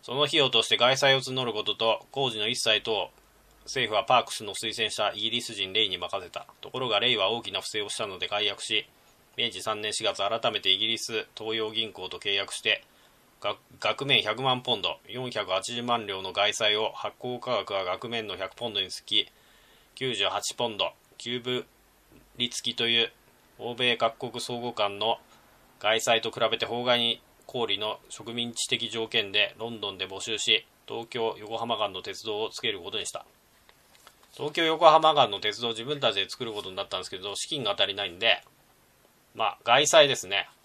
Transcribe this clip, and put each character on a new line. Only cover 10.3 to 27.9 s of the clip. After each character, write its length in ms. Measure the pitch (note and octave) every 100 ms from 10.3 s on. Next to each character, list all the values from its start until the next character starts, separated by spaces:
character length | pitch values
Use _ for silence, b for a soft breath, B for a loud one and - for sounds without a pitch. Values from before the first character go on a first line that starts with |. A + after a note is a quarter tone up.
| A2+ A#2+
め 80 | G#2
て 100 | F#2+
イ 60 | F#2+
ギ 100 | A2
リ 100 | A2+
ス 280 | - A2+ F#2
東 220 | - A2 A2+
洋 160 | A2
銀 200 | A2 A2
行 180 | G2 F#2
と 80 | F2+
契 160 | G#2
約 180 | G2 G2
し 80 | -
て、 240 | A2 G#2 - b b b _ _
が-、 160 | G#2 G2+ _ -
額 240 | G#2+ A2
面 180 | C#3 B2+
百 200 | G2+ A2
万 180 | C3 B2+
ポ 160 | B2 A2+
ン 60 |
ド、 160 | F2+ D#2 -
四 220 | A2+ B2+
百 200 | A2 G2
八 220 | F#2+ G2
十 100 | A#2+
万 240 | A#2+ A#2+ G#2
両 140 | F#2+
の 140 | F#2
外 180 | F2+ G#2
債 240 | - G#2+ G#2+
を、 160 | A2
発 220 | - G#2+ -
行 200 | B2+ B2
価 180 | B2+ A#2
格 160 | F#2+
は 120 | G2
額 260 | F#2 F#2+ A#2
面 160 | A#2 A2
の 100 | F2+
百 180 | F#2+
ポ 140 | - A#2+
ン 60 |
ド 80 | G2+
に 80 | F#2
つ 120 | -
き、 280 | - G#2+ - b b b b b b
九 200 | - C3
十 140 | G#2+ G2
八 260 | G2 -
ポ 140 | - A#2
ン 80 | G#2
ド、 160 | E2+ - _ _
キ 140 | A#2
ュ 60 | B2
ー 20 |
ブ 240 | A#2+ B2 - _ _ _ _ - _ -
利 140 | A#2+
付 220 | - -
き 40 | -
と 120 | A#2
い 160 | A#2
う、 80 | A#2 _ _ _ _ _
欧 160 | A#2
米 220 | A#2 B2 A#2
各 220 | A#2 - B2+
国 100 | A#2+
相 160 | - A#2+
互 160 | A#2+
間 240 | A2+ G2+ G2+
の 200 | D#3 - - B _ _ _ _
外 220 | - A2+
債 180 | - A2+
と 100 | A2+
比 100 | A2 A2+
べ 80 | A2+
て 80 | G#2
法 180 | A#2
外 140 | B2 A#2+
に 240 | A#2 A2+ _ _ -
高 200 | B2+ A2
利 120 | G2+
の 200 | G#2+